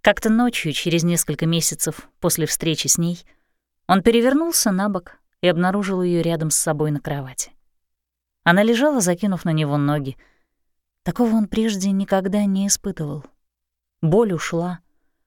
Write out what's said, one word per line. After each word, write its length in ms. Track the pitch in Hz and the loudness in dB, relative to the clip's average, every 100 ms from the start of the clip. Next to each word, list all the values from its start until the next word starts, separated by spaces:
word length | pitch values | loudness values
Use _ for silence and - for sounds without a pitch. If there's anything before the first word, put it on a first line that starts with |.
Как-то 280 | 208 202 226 | 4 2 2
ночью, 420 | 220 247 226 156 | 2 2 0 -4
через 320 | 139 170 165 | -4 0 0
несколько 440 | 170 170 - 147 160 | 2 0 -2 -2 0
месяцев 600 | 165 - 151 - - - _ | 0 -2 -4 -6 -6 -18 _
после 260 | 175 160 151 | -2 0 -2
встречи 400 | - 165 151 - | -2 -2 -2 0
с 140 | - | 0
ней, 260 | 170 175 - _ _ _ _ _ - | -2 -4 -14 _ _ _ _ _ 0
он 160 | 185 | 2
перевернулся 680 | 233 233 240 277 330 320 220 | 4 4 4 2 0 0 0
на 180 | 185 208 | 0 -2
бок 300 | 190 - - _ _ | -4 -10 -20 _ _
и 60 | 180 | 0
обнаружил 560 | 165 185 202 190 185 | 2 0 0 -2 -2
ее 180 | 180 170 | 0 0
рядом 300 | 165 165 160 | 0 -2 -2
с 60 | - | -2
собой 340 | - 151 151 | -2 -2 -2
на 80 | 143 | -2
кровати. 540 | - 143 131 - - _ _ _ _ _ _ _ _ _ | -4 -8 -8 -10 -12 _ _ _ _ _ _ _ _ _
Она 180 | - 180 | 2 4
лежала, 400 | 220 233 294 277 | 4 4 2 2
закинув 440 | 180 175 208 180 180 | 0 0 -2 -2 -2
на 40 | |
него 280 | 156 147 147 | 0 0 0
ноги. 380 | 143 147 135 - _ _ _ _ _ _ _ _ | 0 0 -4 -12 _ _ _ _ _ _ _ _
Такого 320 | - 170 233 | -6 0 2
он 140 | 226 208 | 2 0
прежде 420 | 214 226 196 196 | 0 0 0 0
никогда 560 | 196 196 190 190 208 202 | -2 0 0 0 0 0
не 220 | 190 196 | 0 0
испытывал. 580 | - 202 185 147 147 - _ _ _ _ _ _ _ | -2 -4 -6 -8 -8 -12 _ _ _ _ _ _ _
Боль 280 | 160 190 226 | 2 4 2
ушла, 480 | 165 - 165 175 175 _ _ _ _ | 0 -2 -4 -4 -8 _ _ _ _